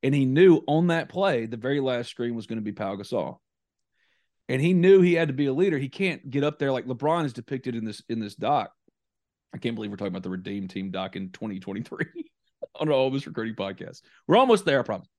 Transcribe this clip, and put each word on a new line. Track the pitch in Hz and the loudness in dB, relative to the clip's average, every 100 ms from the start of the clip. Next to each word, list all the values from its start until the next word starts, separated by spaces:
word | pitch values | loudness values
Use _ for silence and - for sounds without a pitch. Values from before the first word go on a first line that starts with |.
And | 135 | 2
he | 139 131 | 2 2
knew | 139 185 165 - | 6 8 8 4
on | 151 175 | 2 2
that | 165 - | 0 -2
play, | 180 196 131 110 | -2 0 0 -4
the | 117 | -6
very | 127 143 | -2 -2
last | 131 123 120 | 0 -2 -6
screen | - 120 117 | -6 -6 -6
was | 107 | -8
gonna | 113 | -8
be | 107 | -6
Pau | 101 101 101 | -6 -8 -8
Gasol. | 101 113 69 - _ _ _ _ _ _ _ _ _ _ - | -6 -4 -4 -8 _ _ _ _ _ _ _ _ _ _ -6
And | 131 | 0
he | 156 | 2
knew | 185 180 196 | 6 8 8
he | 180 | 8
had | 165 165 | 4 0
to | |
be | 135 143 | 0 -2
a | |
leader. | 135 190 151 | 2 0 0
He | 131 | -4
can't | - 190 156 - | -4 -4 -4 -6
get | 135 | -2
up | 143 151 | -2 0
there | 139 | -2
like | 131 113 | -2 -4
LeBron | 120 147 170 151 | -4 0 0 -2
is | |
depicted | 120 - 135 127 117 | -6 -8 -8 -6 -6
in | 110 | -8
this, | 101 - | -10 -8
in | 113 | -6
this | 104 - | -6 -6
doc. | 104 143 101 _ _ _ _ _ _ _ _ | -2 -2 -2 _ _ _ _ _ _ _ _
I | - | -8
can't | 120 117 | -6 -6
believe | 107 | -8
we're | 101 | -6
talking | 101 | -6
about | 90 | -6
the | 95 | -8
Redeem | 92 92 101 95 | -8 -8 -8 -6
Team | 95 95 | -8 -8
doc | 95 95 98 | -6 -8 -8
in | 95 | -10
twenty | 92 110 101 | -10 -10 -10
twenty-three | 98 98 - - 160 349 311 _ _ | -8 -10 -10 -8 -8 -8 -16 _ _
<laughs> | _ - - | _ -16 -6
on | 156 | 0
an | |
Ole | 139 131 | 2 2
Miss | 135 - | -2 -6
recruiting | - 113 110 | -8 -6 -6
podcast. | 98 98 - - _ _ - | -6 -6 -14 -16 _ _ 2
We're | 196 | 4
almost | 262 214 175 | 6 4 4
there, | 139 | 0
I | |
promise. | 117 98 - | 0 -6 -10